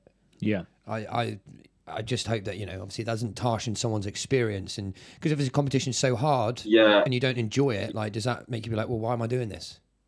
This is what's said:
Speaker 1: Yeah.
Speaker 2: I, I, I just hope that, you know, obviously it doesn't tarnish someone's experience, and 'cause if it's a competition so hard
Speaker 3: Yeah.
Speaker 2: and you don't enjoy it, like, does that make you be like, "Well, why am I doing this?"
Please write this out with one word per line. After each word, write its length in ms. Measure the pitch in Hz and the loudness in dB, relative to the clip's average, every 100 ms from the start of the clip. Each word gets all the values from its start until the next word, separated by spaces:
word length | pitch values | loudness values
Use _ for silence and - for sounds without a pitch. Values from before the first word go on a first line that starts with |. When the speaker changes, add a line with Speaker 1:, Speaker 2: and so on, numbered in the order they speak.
| _ _ _ - | _ _ _ -6
Speaker 1:
Yeah. 240 | 107 98 - _ - | -2 -2 -4 _ -10
Speaker 2:
I, 120 | 110 107 | -8 -4
I, 340 | 117 113 107 - - - _ - | -4 -4 -6 -14 -20 -20 _ -12
I 160 | 78 | -8
just 240 | 110 123 107 | -4 -4 0
hope 180 | 113 | 0
that, 120 | 98 95 | 0 -6
you 60 | |
know, 160 | 95 92 | -6 -8
obviously 220 | 92 - | -8 -6
it 40 | 113 | -4
doesn't 280 | 113 117 95 | -2 -2 -2
tarnish 420 | 123 110 120 98 | 0 0 0 -2
someone's 280 | 117 107 101 | 0 0 -2
experience, 720 | - - 135 113 98 92 - | -6 0 2 2 -2 -6 -8
and 160 | 98 - - - | -8 -10 -16 -4
'cause 100 | 160 | -2
if 60 | 147 | 0
it's 80 | 131 | 0
a 40 | |
competition 400 | 147 143 131 131 | 2 2 2 0
so 240 | 117 135 117 | 0 2 2
hard 460 | 151 131 110 120 | 2 2 2 -2
Speaker 3:
Yeah. 380 | 107 113 107 104 | 4 8 8 6
Speaker 2:
and 80 | 135 | 4
you 80 | 123 | 2
don't 180 | 131 120 | 0 0
enjoy 360 | 107 131 139 | 0 2 2
it, 200 | 101 110 | 0 -4
like, 200 | 110 107 | -4 -4
does 100 | 110 | -2
that 240 | 120 117 - | -2 -4 -6
make 160 | 117 | -8
you 60 | 113 | -4
be 60 | 110 | -4
like, 120 | 120 | -2
"Well, 100 | 113 | -2
why 140 | 113 | -2
am 80 | 120 | -2
I 60 | 113 | 0
doing 240 | 127 110 | -2 -4
this?" 300 | - - - _ _ | -8 -14 -18 _ _